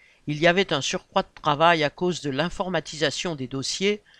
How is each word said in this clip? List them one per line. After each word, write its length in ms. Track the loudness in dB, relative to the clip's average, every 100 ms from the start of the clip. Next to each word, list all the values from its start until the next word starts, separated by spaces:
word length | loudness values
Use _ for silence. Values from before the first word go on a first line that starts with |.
| _ _ -6
Il 100 | 2
y 100 | 4
avait 260 | 4 2
un 80 | 0
surcroît 420 | -2 -6 -4 -4
de 180 | -4 -4
travail 420 | -2 4 4 4
à 60 | 0
cause 320 | 0 -2 -2
de 80 | -2
l'informatisation 1080 | -2 -2 -4 -4 -4 -4 -2 -2 -2 -4 -6
des 120 | -6
dossiers. 560 | -6 -6 -2 0 -2 _ _